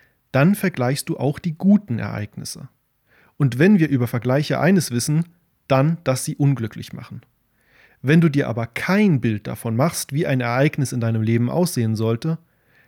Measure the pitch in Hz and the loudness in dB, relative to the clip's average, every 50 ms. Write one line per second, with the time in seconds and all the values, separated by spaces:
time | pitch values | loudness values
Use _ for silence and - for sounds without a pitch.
0 | _ _ _ _ _ _ - 127 139 180 202 - - 185 - - 123 123 143 143 | _ _ _ _ _ _ 2 4 4 4 4 2 -2 -4 -2 -2 -2 -2 -2 -2
1 | - - 165 - 127 139 147 - - 175 156 - - 190 208 214 - - 117 113 | -4 -6 -6 -2 -2 -4 -4 -4 -6 -8 -8 0 4 4 4 4 2 -2 -6 -6
2 | 110 104 110 107 104 - - - - - - - - - _ _ _ _ _ _ | -6 -6 -6 -8 -8 -8 -10 -14 -14 -12 -14 -14 -16 -20 _ _ _ _ _ _
3 | _ _ _ _ _ _ _ _ 147 131 117 123 156 196 214 190 160 143 139 127 | _ _ _ _ _ _ _ _ 0 0 2 4 4 6 6 6 4 2 2 0
4 | 123 117 - 117 107 123 127 147 147 - 143 123 131 165 202 185 139 - - 147 | 0 0 -2 -4 0 0 0 0 0 0 -2 0 2 4 4 4 2 0 -2 -4
5 | - - 147 160 170 - _ _ _ _ _ _ _ _ 135 131 135 156 170 160 | -2 0 0 0 -2 -2 _ _ _ _ _ _ _ _ 2 2 4 2 0 -2
6 | - 131 127 123 - - 151 - 147 139 139 120 113 107 - - - - - - | -2 -4 -4 -2 -4 -8 -4 0 0 0 2 0 -4 -8 -8 -12 -14 -14 -14 -16
7 | - - - 120 - _ _ _ _ _ _ _ _ _ _ _ _ _ _ _ | -16 -16 -16 -18 -18 _ _ _ _ _ _ _ _ _ _ _ _ _ _ _
8 | - 127 151 175 165 165 139 139 135 127 117 117 117 - - - - - 185 202 | 0 2 4 4 4 4 2 0 -2 -2 -4 -6 -6 -6 -8 -10 -4 -2 0 2
9 | 214 202 165 123 113 117 107 101 - 127 120 - - 120 113 113 139 170 - - | 2 2 2 2 0 0 -2 -2 -4 -8 -10 -8 -6 -4 -2 0 0 0 -2 -4
10 | - - 139 147 165 147 139 127 123 120 120 127 139 156 - - 139 - 131 123 | -8 -6 -4 -4 -2 0 0 -2 0 0 0 2 2 2 2 0 -4 -4 -2 -2
11 | 117 113 113 110 110 110 113 113 120 123 135 156 185 170 - 135 117 110 110 104 | -2 -2 0 0 0 2 2 2 0 0 0 0 -2 0 0 -2 -2 0 -2 -2
12 | 110 113 117 117 - 160 165 - - _ _ _ _ _ _ _ _ | 0 -2 -2 -2 -2 -4 -6 -6 -8 _ _ _ _ _ _ _ _